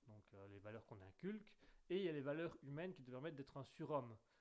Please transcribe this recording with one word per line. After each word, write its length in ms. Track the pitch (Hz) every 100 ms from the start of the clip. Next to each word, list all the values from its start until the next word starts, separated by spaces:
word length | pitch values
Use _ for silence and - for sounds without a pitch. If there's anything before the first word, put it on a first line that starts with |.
| -
donc, 180 | 107 -
euh, 140 | 98 101
les 100 | 101
valeurs 280 | 104 110 -
qu'on 140 | 107
inculque, 520 | 95 - 180 214 - - - - -
et 80 | 185
il 40 |
y 40 | 180
a 40 |
les 80 | 147
valeurs 360 | 139 147 165 -
humaines 300 | 135 147 185
qui 80 | 180
te 80 | 123
permettent 260 | 127 156 143
d'être 200 | 135 143
un 80 |
surhomme. 520 | 127 - 151 147 120 110 _ -